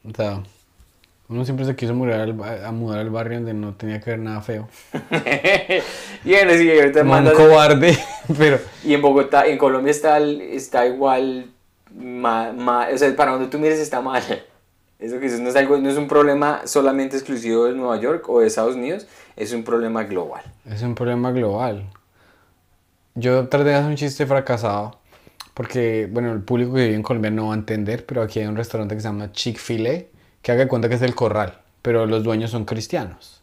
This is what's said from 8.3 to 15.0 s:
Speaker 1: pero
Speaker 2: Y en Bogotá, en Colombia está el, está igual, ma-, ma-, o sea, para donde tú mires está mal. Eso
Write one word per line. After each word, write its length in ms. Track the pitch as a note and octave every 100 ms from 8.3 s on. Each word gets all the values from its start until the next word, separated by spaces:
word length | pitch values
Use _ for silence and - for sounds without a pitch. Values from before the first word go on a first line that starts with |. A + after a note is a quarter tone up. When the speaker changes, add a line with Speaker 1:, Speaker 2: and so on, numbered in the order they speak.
| D3
Speaker 1:
pero 220 | D3+ C3+ - -
Speaker 2:
Y 100 | D#3
en 80 | C#3+
Bogotá, 460 | C#3+ C#3 C#3 C#3+ D3+
en 100 | C#3
Colombia 340 | C#3 C3 C#3
está 260 | D3 D#3 D3+
el, 240 | D3+ D3
está 440 | F2+ C3 A#2+ B2+
igual, 680 | B2 C3 C#3 C3 C3+ B2+ B2+ _ _ _ _ G2+
ma-, 540 | B2+ B2 B2 A2+ A2+
ma-, 380 | B2+ B2 B2 -
o 40 | C3+
sea, 180 | C#3+
para 160 | C3+ C#3
donde 160 | C3 C3
tú 100 | D3
mires 220 | D#3 D#3
está 220 | D3 B2+
mal. 200 | C3 B2+ A2+ - - _ _ _ _
Eso 160 | _